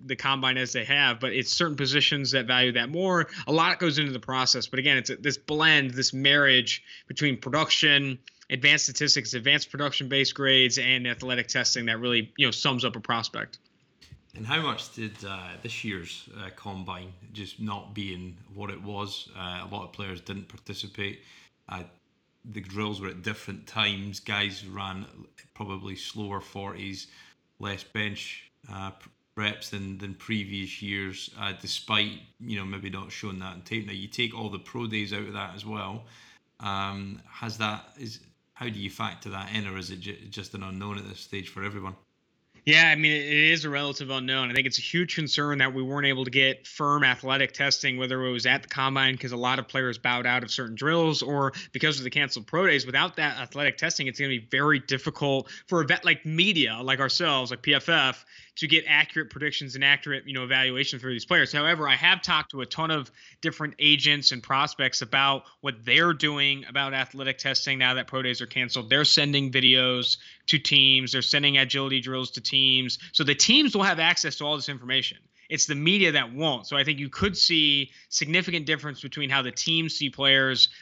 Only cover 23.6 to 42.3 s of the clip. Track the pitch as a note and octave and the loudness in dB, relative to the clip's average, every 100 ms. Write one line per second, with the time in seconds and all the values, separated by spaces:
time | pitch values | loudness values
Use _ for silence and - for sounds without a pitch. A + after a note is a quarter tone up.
23.6 | - A2 G#2 G2 G2+ G2 - G#2 G2+ G2 | -10 -2 0 -2 -8 -10 -6 -2 -2 -4
24.6 | G2 G2+ G2 F#2 G#2 - - - _ - | -12 -10 -8 -8 -12 -16 -20 -20 _ -14
25.6 | G2+ G2 G2 F#2+ - A2 G2+ G2 - G2 | -10 -10 -10 -12 -12 -8 -6 -8 -8 -10
26.6 | G2 F#2 G2 F#2+ - - - _ _ _ | -10 -10 -10 -12 -14 -20 -20 _ _ _
27.6 | G#2 G2 - G#2+ G#2 G2+ - - - _ | -8 -8 -8 -4 -4 -6 -12 -14 -18 _
28.6 | - G2 F#2+ - - _ _ - G#2 G#2+ | -16 -12 -12 -14 -20 _ _ -4 -4 -4
29.6 | - G2+ F#2+ F#2+ G2 F#2 - A2 G2 G2+ | -10 -10 -8 -10 -12 -12 -4 -4 -4 -8
30.6 | F#2 - G2+ G2 F#2+ F#2 - A2 G2+ F#2+ | -8 -10 -8 -6 -6 -10 -14 -8 -8 -8
31.6 | F#2 - - G#2+ G#2 F#2 - _ A#2+ G#2 | -8 -8 0 0 0 -4 -18 _ -8 -8
32.6 | F#2+ G2 G2 F#2+ G2 - G#2 F#2+ F#2 F2+ | -6 -8 -8 -10 -12 -12 -10 -10 -12 -14
33.6 | G2 A2+ G2+ G2 G#2 - A#2 A2+ G#2+ G2 | -8 -8 -8 -10 -10 -4 -4 -4 -8 -8
34.6 | - A#2+ A#2 G#2+ G#2 G#2 G#2 G2+ F#2+ F#2+ | -10 -10 -6 -4 -4 -6 -8 -8 -10 -10
35.6 | G#2+ G#2 G2 A2+ A2+ - - _ _ _ | -10 -8 -8 -10 -14 -20 -20 _ _ _
36.6 | G#2 G2 G2 G2 G2 G2+ - - A2+ A2 | -6 -4 -6 -8 -10 -14 -18 -12 -12 -4
37.6 | G#2+ G#2+ - - A#2 - _ _ _ - | -4 -6 -14 -16 -14 -14 _ _ _ -12
38.6 | B2 G#2 G2 - G#2+ F2 G#2 F#2+ G2 G#2+ | -10 -8 -10 -6 -8 -8 -12 -12 -6 -6
39.6 | G2 F#2+ F2 F#2+ G2+ - G#2 G#2 F#2 G2 | -4 -8 -10 -10 -12 -14 -14 -14 -12 -10
40.6 | F#2+ F#2+ G#2 G2+ G2 F#2 - G2+ F2+ - | -10 -8 -8 -8 -12 -16 -10 -10 -10 -8
41.6 | G2+ G#2 F#2+ F#2 _ _ _ | -8 -6 -10 -12 _ _ _